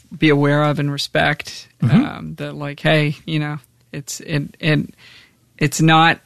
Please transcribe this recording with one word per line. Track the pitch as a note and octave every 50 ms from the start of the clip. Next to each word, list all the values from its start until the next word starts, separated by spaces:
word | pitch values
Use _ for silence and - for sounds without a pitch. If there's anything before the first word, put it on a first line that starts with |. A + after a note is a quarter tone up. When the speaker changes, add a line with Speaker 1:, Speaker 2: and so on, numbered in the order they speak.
| _ - G#3+
Speaker 1:
be | - D#3+ D#3
aware | C#3+ C#3+ C#3+ C#3+ D3 D3 D3+
of | D3 C#3+ -
and | C#3+ C#3+
respect. | C#3+ C#3 - - - D3+ D#3+ D3 D3 - - - - - - _ _ -
Speaker 2:
Mm-hmm. | - A2+ D3+ A3+ D4+
Speaker 1:
Um, | - - - D#3+ D#3 D#3+
that, | - D3 D3 D3
like, | D3 D3 C#3+ C#3+ -
hey, | - D#3 D#3 D3+ D3+ D3 D3 - -
you | - D#3+ D3+
know, | D3+ D3 D3 D3+ - _ _ _ _ _
it's, | - D3 C#3+ - - -
it, | - - D#3+ C#3+ - - - -
it, | - D#3+ D#3 D3 - - - _ - - - - - _ _ _ _ _ _ -
it's | D#3 C#3 - -
not | D#3+ D#3+ D#3+ D#3+ E3 E3 - - _